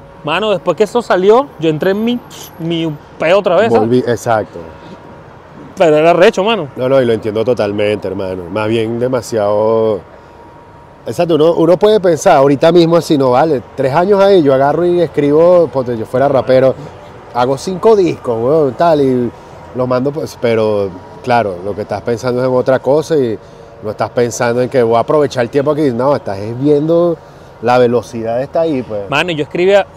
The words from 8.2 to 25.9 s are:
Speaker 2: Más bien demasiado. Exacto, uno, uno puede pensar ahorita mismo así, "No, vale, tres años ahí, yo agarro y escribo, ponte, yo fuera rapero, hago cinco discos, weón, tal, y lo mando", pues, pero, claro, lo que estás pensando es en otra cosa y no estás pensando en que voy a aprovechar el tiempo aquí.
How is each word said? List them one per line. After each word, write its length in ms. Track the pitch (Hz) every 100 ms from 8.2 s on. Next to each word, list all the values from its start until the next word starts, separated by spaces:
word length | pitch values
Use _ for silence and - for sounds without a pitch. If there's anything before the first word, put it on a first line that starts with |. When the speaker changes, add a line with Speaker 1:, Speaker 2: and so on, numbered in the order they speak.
| 95 92 85
Speaker 2:
Más 200 | 104 107
bien 320 | 117 110 117
demasiado. 1000 | 123 127 - 113 101 104 110 113 110 98 - - - - - - - - - -
Exacto, 300 | - 117 175
uno, 180 | 151 160
uno 220 | 165 165 175
puede 220 | 208 214
pensar 360 | 180 156 196 151
ahorita 340 | 143 139 165
mismo 260 | 170 165 165
así, 220 | - 151
"No, 140 | 131
vale, 280 | 123 160 131 - -
tres 160 | 131
años 300 | 147 185 196
ahí, 180 | 196 196
yo 120 | 139
agarro 320 | 131 139 151 175
y 140 | 175
escribo, 680 | 160 - 143 151 170 180 156
ponte, 260 | 135 120 117
yo 80 | 107
fuera 220 | 127 139
rapero, 460 | 135 113 131 131 117 - - - - -
hago 240 | 120 123 135
cinco 360 | - 180 220 208
discos, 420 | 170 120 127 113
weón, 320 | 120 160 139
tal, 260 | 117 170 151
y 280 | 135 127 120 - - - -
lo 120 | 123 127
mando", 260 | 127 139
pues, 260 | 147 - -
pero, 480 | 120 110 107 104 98 90 - -
claro, 340 | 127 120 104 87
lo 100 | 98
que 80 | 95
estás 180 | 101 101
pensando 380 | 117 113 127 123
es 80 | 127
en 60 |
otra 240 | 127 127 127
cosa 380 | 127 151 151 156
y 200 | 120 104 - - - -
no 80 | 104
estás 200 | 101 110
pensando 520 | - 120 - 123 120
en 80 | 123
que 120 | 131
voy 120 | 113
a 60 | 117
aprovechar 420 | 113 151 139 127
el 80 | 117
tiempo 220 | 143 139
aquí. 180 | 147 147